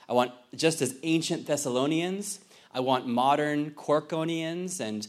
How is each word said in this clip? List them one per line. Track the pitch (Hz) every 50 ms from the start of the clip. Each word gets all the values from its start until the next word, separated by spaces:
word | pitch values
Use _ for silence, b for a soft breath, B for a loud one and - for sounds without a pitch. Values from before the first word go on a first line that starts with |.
| b b
I | 120
want, | 123 123 127 - - - _ -
just | 127 156 160 160 -
as | 139 113 - - -
ancient | 165 160 165 156 - 170 - -
Thessalonians, | 151 147 143 - 135 120 127 135 147 160 160 170 180 190 196 202 202 - - b b b b b b -
I | 131
want | 127 131 131 127 135
modern | 131 117 123 127 139 143 147 147 151 147 147 147 151
Corkonians | 147 - - - 147 156 151 151 175 160 160 165 165 165 160 160 170 180 180 185 185 -
and | 120 107 107 107 104